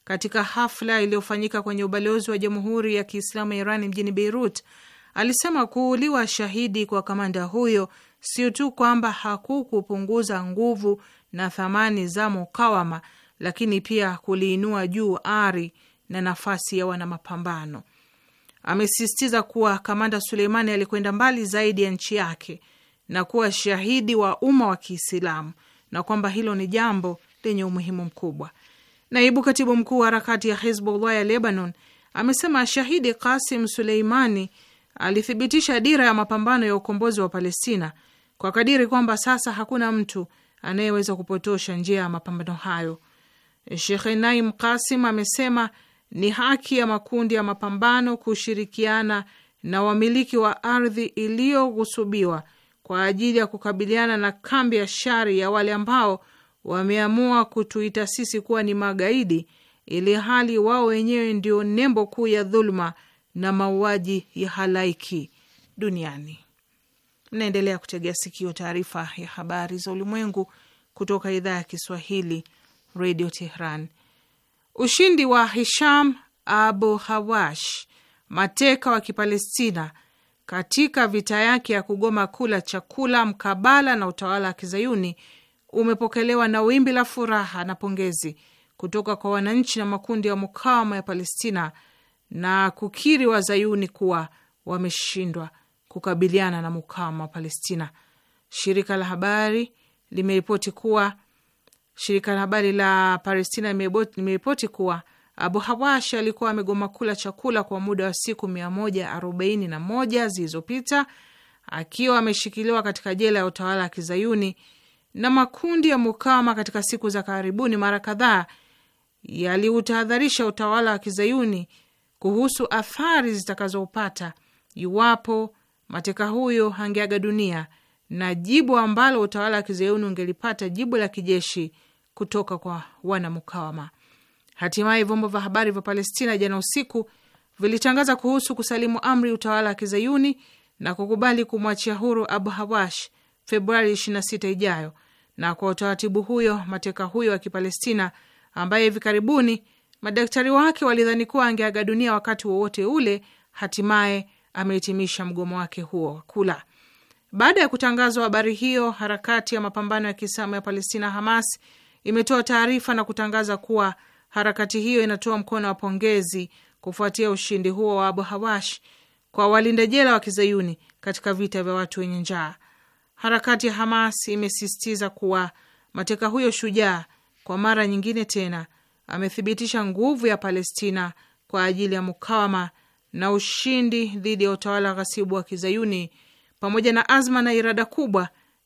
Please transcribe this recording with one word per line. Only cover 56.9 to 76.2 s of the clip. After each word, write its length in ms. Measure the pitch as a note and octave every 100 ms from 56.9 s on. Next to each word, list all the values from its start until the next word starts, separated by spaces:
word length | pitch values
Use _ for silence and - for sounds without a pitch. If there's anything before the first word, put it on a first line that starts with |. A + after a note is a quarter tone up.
| G#3 G#3 A3+ B3 A#3+ A3+
kutuita 640 | A3+ G#3+ A3 G#3+ G#3+ G3+
sisi 340 | - A#3 G#3+
kuwa 220 | G#3 A3+
ni 100 | G#3
magaidi, 720 | G3+ G3+ F#3+ F#3 C4 G3 E3 E3 _ _ _ -
ili 280 | F3 F#3+
hali 440 | G#3 G#3 B3 A#3+ A3+
wao 280 | G#3 B3 A3+
wenyewe 480 | A3 A3+ A#3+ A3+
ndio 300 | G#3+ G3+ G#3
nembo 440 | G#3 G#3+ C4+ A3 G3+
kuu 200 | - A3+
ya 160 | G#3
dhuluma 500 | G3 A3 G#3+ F#3 E3+ - _ _ _ F3+
na 160 | F#3+
mauaji 760 | F#3+ G3 G3 G#3 G3+ F3+ F#3+ - F3
ya 140 | F#3
halaiki 840 | F3+ F#3+ F#3 F#3 F3 - E3+ C3+ _ _ _ _ -
duniani. 640 | G#3 F3+ D#3 C#3+ D3+ D#3 _ _ _ _ _ _ _ _ -
Mnaendelea 460 | A3 G#3+ G3 G3 F3+
kutegea 360 | - F3+ E3+ F3
sikio 380 | F#3 - F#3
taarifa 560 | E3 F3 F3 F#3 E3+ E3 -
ya 100 | E3+
habari 500 | - E3+ F3 F3 F3+
za 140 | F#3+
ulimwengu 600 | F#3+ G3 A3 G#3+ F#3+ F#3 _ _ _ _
kutoka 380 | - F#3+ G3 G3
idhaa 240 | F#3 F#3+ F3+
ya 80 |
Kiswahili, 800 | F3 E3+ - F3 D#3+ G3 F3 E3 - _ _ _ _ F3+
Radio 340 | F3+ E3+ F3
Tehran. 580 | - E3+ - E3 D3+ D#3+ _ _ _ _ _ _ _ _ -
Ushindi 500 | B3 - F#4 E4 C4+
wa 220 | A#3+ A3+
Hisham 680 | A3 A#3 - D4+ C#4+ C#4+ B3+